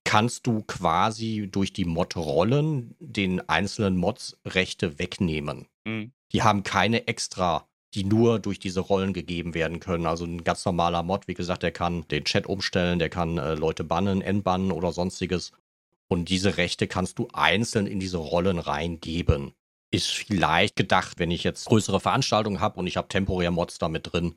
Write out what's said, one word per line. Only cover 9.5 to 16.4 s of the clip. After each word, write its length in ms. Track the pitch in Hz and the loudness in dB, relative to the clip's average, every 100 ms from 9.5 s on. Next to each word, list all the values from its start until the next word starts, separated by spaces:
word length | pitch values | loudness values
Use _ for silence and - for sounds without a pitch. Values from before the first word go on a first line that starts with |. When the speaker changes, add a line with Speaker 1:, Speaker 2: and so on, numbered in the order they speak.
Speaker 1:
werden 260 | 82 80 82 | -2 -2 -2
können. 260 | - 85 82 | -4 -2 0
Also 200 | 85 85 | -2 -4
ein 180 | 85 | -2
ganz 220 | 85 87 101 | -2 0 0
normaler 360 | 87 85 85 | 2 2 0
Mod, 260 | 85 101 - | -2 -4 -4
wie 60 | |
gesagt, 300 | 90 87 87 | -6 -4 -2
der 80 | 85 | -4
kann 360 | - 87 87 - | -2 -2 -4 -4
den 160 | - - | -4 0
Chat 200 | 104 - | -2 -2
umstellen, 540 | 98 - 95 87 87 | -4 -2 0 2 2
der 100 | 78 | 0
kann, 280 | 87 82 85 | -2 -2 -2
äh, 180 | 73 76 | -2 0
Leute 280 | 80 - | -2 -2
bannen, 380 | 78 82 98 95 | -2 0 2 0
entbannen 500 | - 101 92 92 95 | 0 0 0 0 0
oder 200 | 82 87 | 0 -2
sonstiges. 600 | 82 92 - 87 87 - - _ _ _ _ _ | -2 -4 -4 -2 -2 -4 -14 _ _ _ _ _
Und 180 | 90 82 | -2 0
diese 280 | 92 | 2